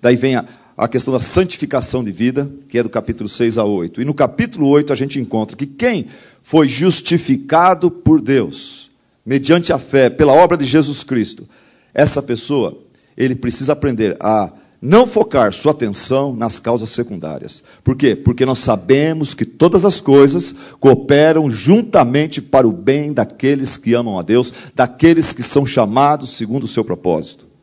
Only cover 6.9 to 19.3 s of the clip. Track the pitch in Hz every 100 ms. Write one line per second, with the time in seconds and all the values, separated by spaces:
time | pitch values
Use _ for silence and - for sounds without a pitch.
6.9 | - - 165 - 135 139 160 180 175 175
7.9 | 170 - 156 - 135 107 - - - -
8.9 | _ _ _ - 139 135 170 170 143 -
9.9 | 139 123 135 151 139 175 170 135 147 143
10.9 | 143 - 131 104 - - _ _ _ _
11.9 | - 139 143 139 117 - 143 98 71 _
12.9 | _ _ - 131 127 123 117 135 147 143
13.9 | 113 107 85 101 110 92 - _ _ 123
14.9 | 202 247 214 214 139 107 92 147 147 113
15.9 | 98 - 131 139 120 113 - - 120 110
16.9 | - 120 95 78 69 - - _ _ -
17.9 | 131 139 101 - 123 131 127 - 107 87
18.9 | 135 156 160 143